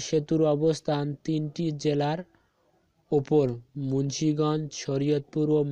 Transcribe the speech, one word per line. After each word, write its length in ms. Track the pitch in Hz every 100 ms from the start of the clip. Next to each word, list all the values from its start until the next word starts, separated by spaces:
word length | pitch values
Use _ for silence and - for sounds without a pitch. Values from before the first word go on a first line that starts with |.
| -
সেতুর 360 | 160 147 160 156
অবস্থান 500 | 147 160 151 - 143 147 143
তিনটি 420 | - 156 151 143 165 147
জেলার 380 | 151 143 143 165 180 _ _ _ _ _ _ _ _
ওপর, 340 | 147 135 151 131 117 - 147 135
মুন্সিগঞ্জ, 760 | 135 139 - 156 151 151 156 151 -
শরীয়তপুর 640 | - 139 143 147 143 156 151
ও 100 | 151 143